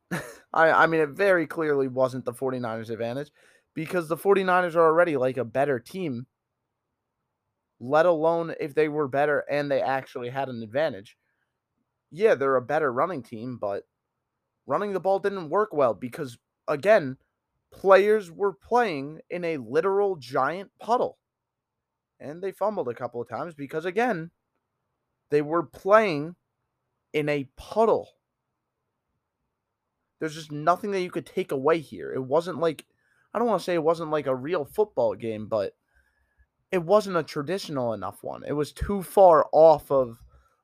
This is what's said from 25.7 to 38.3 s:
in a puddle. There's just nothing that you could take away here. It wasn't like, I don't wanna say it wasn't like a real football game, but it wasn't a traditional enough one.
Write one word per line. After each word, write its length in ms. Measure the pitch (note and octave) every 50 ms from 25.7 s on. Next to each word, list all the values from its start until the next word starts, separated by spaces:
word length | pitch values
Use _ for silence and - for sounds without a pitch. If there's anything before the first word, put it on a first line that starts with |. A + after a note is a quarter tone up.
| - - - F#3+ G#3 A3 A3 G3+ D#3+ C#3+ D3 E3 F3 _ _ _ _ _ _ _ _ _ _ _ _ _ _ _
in 160 | - D3+ D3 D3
a 200 | D3 D3 C3+ - _
puddle. 540 | - - - - G#3+ A3+ G#3+ E3+ G#2+ - - _ _ _ _ _ _ _ _ _ _ _ _ _ _ _ _ _ _ _ _ _ _ _ _ _ _ _ _ _ _ _ _ _ _ _ _ _ _ _ _ _ -
There's 160 | D#3 D#3+ D3
just 160 | D#3+ D#3 D3+
nothing 400 | D3+ D3 D3+ E3 F3 F3+ - G#3
that 80 | G3+ F#3+
you 100 | F3+ F3+
could 160 | - F3 C#3
take 240 | - - - F#3 -
away 300 | D3+ C3+ C3 D3+ E3 E3
here. 320 | C#3+ - A2 F2 C#2+ C2+
It 100 | - C3
wasn't 380 | C3 B2+ C3+ D#3+ E3+ F3+ E3 B2+
like, 260 | E3 E3 D3+ - - _ _ _ _ _ _ _ _ _ -
I 60 | G#3
don't 80 | A#3 A#3+
wanna 100 | G#3 E3+
say 160 | - - F3+
it 80 | E3+
wasn't 300 | D3 D#3 E3+ E3 E3+ D#3
like 160 | D#3 D3+ C3+ C3+
a 80 | C3
real 280 | B2+ B2+ D3+ F#3 F3 C#3
football 520 | - - - G#3+ G#3 - - A#2+ A2 F#2+
game, 320 | G#2 A#2 A2+ A2 G#2+ G#2+ G2
but 260 | A2+ G#2+ G2 F#2+ - _ _ _ _ _ _ _ _ _ _ _ _ _ _ _ _ _ _ -
it 100 | - F#3
wasn't 360 | E3 D#3+ G3+ G#3+ G3+ G3 F#3
a 80 | E3+ D3
traditional 680 | - - D3+ C#3+ D3+ F3+ G3 - - D#3 C3+ B2 A#2+
enough 300 | A2 G#2 F2+ G2 - -
one. 220 | - C3